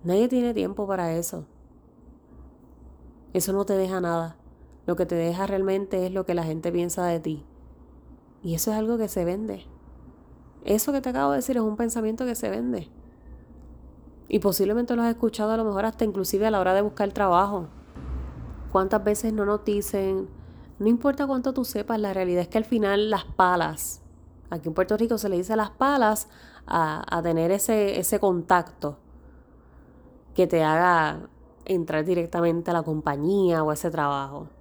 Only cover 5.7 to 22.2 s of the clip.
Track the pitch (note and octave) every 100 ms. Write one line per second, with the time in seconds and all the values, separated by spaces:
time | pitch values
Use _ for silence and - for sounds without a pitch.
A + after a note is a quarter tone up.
5.7 | G3 G3 F#3+ F#3 F#3+ F#3 F3 D#3+ D#3+ E3+
6.7 | F3 F3 F3 F3 E3 D#3+ D3+ - - -
7.7 | - - - - - - - F3 E3 -
8.7 | G#3+ A3 A#3 G#3+ F#3+ E3+ F#3+ A3 G3 -
9.7 | - - - - - - - - - -
10.7 | G#3 - C#4 C4 B3 C#4 C#4 B3+ B3 A3
11.7 | G#3+ A#3 A#3 A3 A3+ B3+ A#3 A3 G3 B3
12.7 | A3 D#3+ - - - - - - - -
13.7 | - - - - - - G#3+ G3+ F3 G3
14.7 | A3 A#3+ A#3+ A#3 A#3 A3+ G#3+ G#3+ A3+ A3
15.7 | G3 A3 A3 A3 G3 F#3 G3 A3 G#3 F#3
16.7 | F#3+ G#3 G#3 G3+ - G3+ F3 G3+ G3+ D#3+
17.7 | - - - - - - - - - -
18.7 | F#3+ F#3+ G#3+ G3+ G#3 A3+ G#3+ G3+ G#3 G#3+
19.7 | G3+ G3+ G3 F#3+ F#3+ F#3+ - - - -
20.7 | - G#3 A#3 C#4 C#4 C#4 C4 B3+ C4 B3
21.7 | G#3+ G#3 A3+ G3+ F#3+